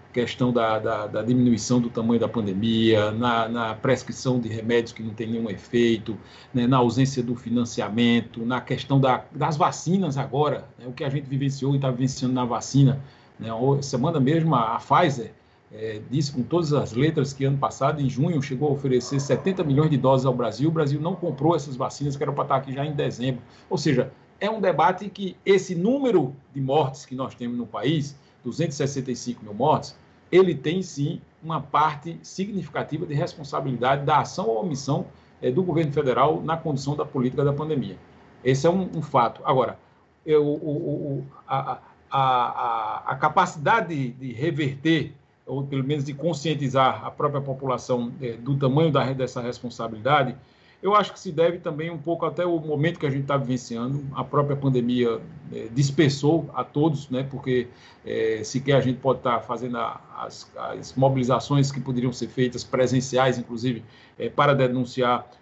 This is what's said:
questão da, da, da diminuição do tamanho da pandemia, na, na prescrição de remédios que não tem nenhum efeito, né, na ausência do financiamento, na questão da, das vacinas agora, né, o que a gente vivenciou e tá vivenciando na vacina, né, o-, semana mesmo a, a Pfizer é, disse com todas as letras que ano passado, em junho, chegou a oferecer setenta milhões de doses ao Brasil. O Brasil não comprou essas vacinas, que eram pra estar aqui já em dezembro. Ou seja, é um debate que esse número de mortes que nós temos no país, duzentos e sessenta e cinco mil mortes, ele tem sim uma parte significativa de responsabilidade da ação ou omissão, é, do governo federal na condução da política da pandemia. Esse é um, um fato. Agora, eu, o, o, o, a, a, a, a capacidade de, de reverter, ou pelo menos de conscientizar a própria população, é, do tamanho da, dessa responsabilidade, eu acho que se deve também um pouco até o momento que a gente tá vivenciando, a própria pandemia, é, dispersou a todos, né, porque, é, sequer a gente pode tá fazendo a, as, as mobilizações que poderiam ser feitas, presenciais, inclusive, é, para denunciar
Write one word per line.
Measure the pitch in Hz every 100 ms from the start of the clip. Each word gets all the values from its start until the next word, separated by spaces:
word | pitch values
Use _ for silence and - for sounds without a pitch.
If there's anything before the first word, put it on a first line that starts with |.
| -
questão | 123 113 - 123
da, | 117 110 110
da, | 113 107 104
da | 104
diminuição | 113 127 123 107 - 123
do | 117
tamanho | 117 113 117
da | 107
pandemia, | 117 101 95 113 113 113 107 107
na, | 110 123 113 113
na | 120 110 110
prescrição | 135 123 - - 131 127
de | 110
remédios | 110 110 117 117
que | -
não | 110
tem | 110 113
nenhum | 113 113
efeito, | 95 - 120 117 110 110 101 - - -
né, | 123 120
na | 135
ausência | 120 113 135 127
do | 120 117
financiamento, | 117 120 117 - 101 110 120 117 113 117 117
na | 123
questão | - 127 - 139
da, | 135 120 -
das | 147 147 151
vacinas | 160 - 156 196 165 135
agora, | 135 135 151 - - -
né, | 123
o |
que | 123
a | 143
gente | 147 127
vivenciou | 139 139 - 135 139
e |
tá | 131
vivenciando | 120 131 - 127
na | 127
vacina, | 120 113 - 135 135 - - - - -
né, | 110
o-, | - 135 139
semana | - 123 156 160
mesmo | 131 165 160 127
a, | 110 117
a |
Pfizer | - 147 175 117 104 - _ _ _
é, | 107 110 107 110
disse | 139 -
com | 127
todas | 117 170 156
as | 143 -
letras | 113 160 160 139
que | - 135
ano | 139
passado, | 139 - 139 151
em | 131
junho, | 117 175 156
chegou | - 127 147
a |
oferecer | 135 135 123 - 139
setenta | 139 120 190 190
milhões | 156 135 156
de | 135
doses | 127 131 131
ao |
Brasil. | 123 113 107 156
O |
Brasil | 160 143 147
não | 165 190
comprou | 135 - 156 165
essas | 139 123
vacinas, | 120 - 143 -
que |
eram | 151
pra | 147
estar | 143 135
aqui | 139
já | 131 151
em |
dezembro. | 143 135 104 131 120 - - -
Ou | 190
seja, | 160 123 - - _ -
é | 202
um | 220
debate | 190 151 175 185 208
que | - 185 - 190
esse | 196 185
número | 170 202 277 254 180 139 - -
de | 135
mortes | 131 151 135 - -
que | 131
nós | 120
temos | - 120 120
no | 113
país, | 104 127 165 - - _ _
duzentos | 123 113 165 -
e |
sessenta | 135 135 131
e | 117
cinco | 123 117
mil | 104
mortes, | 104 147 127 - - - _ _
ele | 180 185
tem | 139 151 185
sim | 180 139 147 - - _
uma | 156 156
parte | - 147 156 147 165 165
significativa | - - 202 196 143 139 - 151 170
de |
responsabilidade | 143 - - 135 147 139 117 123 143 143
da | 147
ação | - - 220
ou | 220
omissão, | 185 135 - 170 - - _ _
é, | 127
do | 139
governo | 175 156 151
federal | 147 131 120 143 165
na | 147 160
condução | 160 139 147 151
da | 147
política | 135 123 131
da | 143
pandemia. | 143 156 147 98 90 - - - -
Esse | 127 135 165
é |
um, | 190 180 165
um |
fato. | 143 131 113 -
Agora, | - 131 107 95 _ _ _ _ 160
eu, | 151 147
o, |
o, | 151 156 143 143 151 151 139
o, | - - -
a, | 135 131 123 - _ _
a, | 135
a, | 131 131 120 127 120 113 110 - -
a | 135
capacidade | 156 190 180 165 147 220 165
de, | 147 123
de | 113 131
reverter, | 110 165 147 143 - 160 160 110 - _ _ -
ou | 135
pelo | 139 135
menos | 131 147 143
de |
conscientizar | 139 165 156 160 147 131 135 127 117 -
a |
própria | - 147 139
população, | 139 127 135 120 - 123 120 123
é, | 123
do | 113 123 139
tamanho | 135 143 165
da, | 139 127
dessa | 131 127 131
responsabilidade, | 120 120 120 - 113 110 123 147 123 - - _ _ _
eu | 190
acho | 208 202
que | -
se | 190
deve | 151 170 175
também | 170 151 165
um | 165
pouco | 165 170 165
até | 175 180
o | 165
momento | 151 143 165 165
que | 147
a |
gente | 139 139
tá | 139
vivenciando, | 120 127 - 117 123 143 139
a | 123
própria | - 143 143 139
pandemia, | 139 123 120 123 117 110 - - 120
é, | 117 113
dispersou | 120 139 180 143 - 147 165 139
a | 127
todos, | 123 147 160 131 -
né, | 127 135
porque, | 127 131 127 120 - - - 113
é, | 113 113 110
sequer | 107 131 139 139
a |
gente | 131 120
pode | 135 123
tá | 131 113
fazendo | - 117 123 117
a, | 110 - - -
as, | 60 - - -
as | 62 - 82
mobilizações | 131 135 131 123 131 - 143 139
que | -
poderiam | - 123 127
ser | 117 113
feitas, | - 123 120 -
presenciais, | 127 123 131 - 127 131 120
inclusive, | 117 117 123 110 - - - -
é, | 117
para | - 143
denunciar | 131 127 127 120 131 123 120 - -